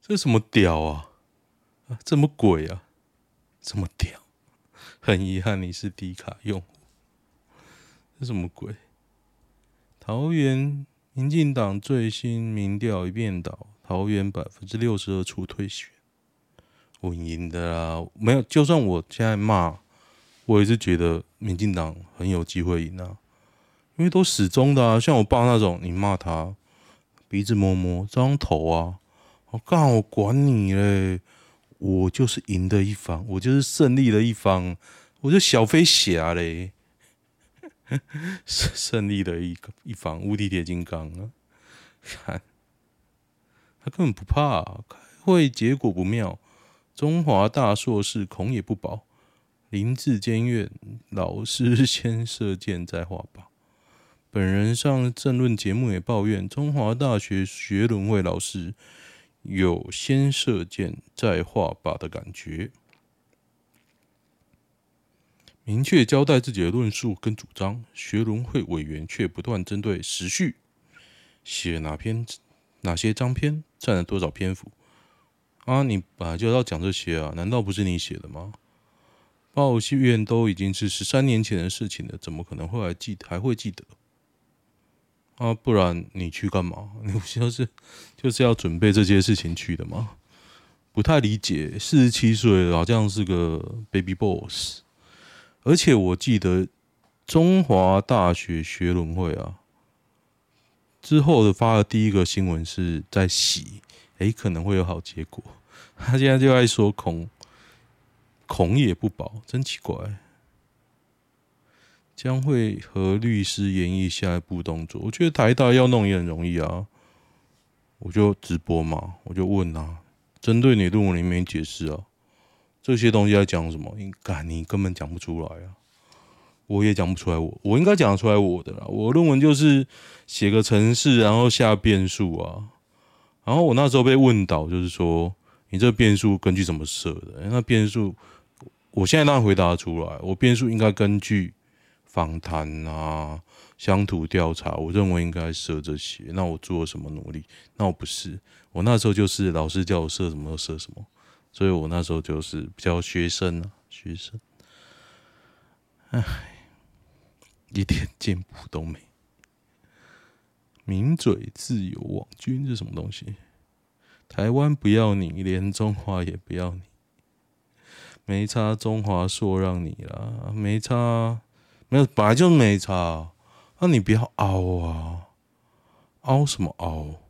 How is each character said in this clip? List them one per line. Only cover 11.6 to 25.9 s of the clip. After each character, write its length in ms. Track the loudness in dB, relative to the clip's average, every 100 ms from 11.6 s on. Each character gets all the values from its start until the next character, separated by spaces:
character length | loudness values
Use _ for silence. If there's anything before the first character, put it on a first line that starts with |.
| -2 -2
最 280 | -2 -2 -2
新 320 | -4 -6 -4
民 380 | -4 -4 -2 -2
调 260 | -2 -4 -4
一 60 |
面 320 | -4 -4 -4
倒， 240 | -8 -12 -20 _
桃 240 | _ -4 -2
园 240 | -2 -2
百 140 | -6 -12
分 160 | _ -12
之 120 | -4
六 200 | -2 -2
十 140 | -2
二 100 | -4 -4
出 200 | -8 -12
退 220 | -8 -10
选， 220 | -10 -16 _ _ _ _ _ _ _ _ _ _ _
稳 180 | -8 -8
赢 300 | -8 -8 -8
的 200 | -6 -6
啦。 380 | -4 -4 -6 -10
没 180 | -4 2
有， 100 | 2
就 200 | 2 2
算 180 | 4 2
我 220 | 2 -2 -4
现 160 | -4 -2
在 100 | 0
骂， 420 | 2 2 2 -4 _ _ _ _ _ _ 2
我 140 | 4
也 40 | 6
是 120 | 2
觉 180 | 2 0
得 260 | 2 -2 -6 _
民 200 | -8 -4
进 180 | -2 -2
党 180 | -6 -8 -20 _
很 140 | -4
有 160 | -2 -2
机 160 | -4
会 240 | -2 -2 -4
赢 120 | -10
啊， 160 | -14 -16 _ _ _ _ _ _ _ 0
因 80 | 2
为 40 |
都 140 | 4
死 240 | 2 2 0
忠 260 | 4 4
的 80 | 6
啊。 160 | 6 4
像 200 | 4 4
我 40 |
爸 240 | 4 4 4
那 140 | 4
种， 180 | 2 0
你 80 | -4